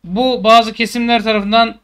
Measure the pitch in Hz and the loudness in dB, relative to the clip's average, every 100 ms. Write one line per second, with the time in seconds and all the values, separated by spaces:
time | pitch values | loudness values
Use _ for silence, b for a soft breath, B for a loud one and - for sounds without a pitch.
0 | 170 190 254 240 208 226 226 208 226 240 | -6 -2 -2 0 4 4 4 -4 -4 -4
1 | 233 233 214 214 202 226 226 - | -2 -2 0 -2 0 0 0 -4